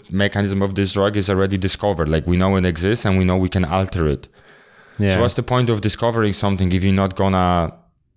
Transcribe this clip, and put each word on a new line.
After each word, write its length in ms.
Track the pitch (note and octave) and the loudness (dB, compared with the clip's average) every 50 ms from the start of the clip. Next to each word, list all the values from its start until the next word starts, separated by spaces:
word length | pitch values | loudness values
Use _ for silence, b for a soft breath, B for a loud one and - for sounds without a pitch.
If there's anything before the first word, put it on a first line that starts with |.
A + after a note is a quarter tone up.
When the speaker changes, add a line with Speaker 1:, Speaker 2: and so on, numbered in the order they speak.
| - - | -14 -8
Speaker 1:
mechanism 520 | F2+ G2 G2+ G2+ - G2+ G2+ G2 G2 G2 G2 | -2 -2 -2 0 0 -2 -2 0 0 -2 -2
of 140 | G2 G2 | -2 0
this 160 | G2+ G2 F#2 - | -2 -2 0 0
drug 240 | G2+ G2 G#2 G#2 | 0 0 0 0
is 120 | G#2 F#2 G#2 | 0 -2 0
already 300 | G2 F#2 G2 F#2+ G2+ F#2+ | 0 0 0 0 0 -2
discovered. 500 | F#2 F#2+ - - - G#2 F#2+ D#2 D#2+ D2+ | -2 -2 -4 -2 -2 -2 0 0 0 0
Like, 180 | D#2+ D#2 - | 0 0 0
we 100 | F2 F2+ | 0 0
know 200 | F2+ F#2 F#2+ G2 | 2 2 2 2
it 80 | F#2+ F2+ | 2 2
exists 400 | F2+ E2 D#2+ F2 G2 A#2 A#2+ - | 0 0 0 0 0 0 0 0
and 140 | G2+ F#2+ F#2+ | 0 2 2
we 60 | F#2 | 2
know 120 | F2+ F#2 | 2 2
we 120 | F#2 F#2 F2+ | 0 0 0
can 160 | - F#2+ F2+ | 0 -2 -2
alter 420 | D2+ F2+ F#2+ F#2+ F#2+ - F2+ D#2+ | 0 0 -2 -2 -2 -2 -2 0
it. 220 | D2+ C#2 C2 - - B B B B B B B B B B B B B B | 0 0 -2 -6 -16 B B B B B B B B B B B B B B
Speaker 2:
Yeah. 100 | G#2 G2 | 0 2
Speaker 1:
So 100 | F#2+ G2+ A#2 | 2 2 2
what's 120 | G2+ - | 0 0
the 80 | - A#2 | -4 -4
point 260 | - B2+ B2+ B2 A#2 | -2 0 0 2 0
of 100 | A2+ G#2 | 0 0
discovering 520 | F#2+ G#2+ - - A#2 A#2+ A2+ A2+ A2 G#2 F#2+ | 0 -2 -2 0 -2 -2 0 2 0 0 0
something 380 | - - G2+ G2 F#2 F#2+ F2+ F#2 | 0 -2 -2 0 0 0 0 0
if 120 | F#2 F#2 | 2 2
you're 80 | G2 F#2+ | 2 2
not 240 | G2 G2 F#2+ F#2+ | 2 0 0 0
gonna, 580 | - G2 G2 F#2+ F#2 F2+ F2+ F2+ F2 E2 D#2 - - _ _ _ _ _ _ _ | -2 0 0 2 2 2 2 2 0 0 -2 -6 -12 _ _ _ _ _ _ _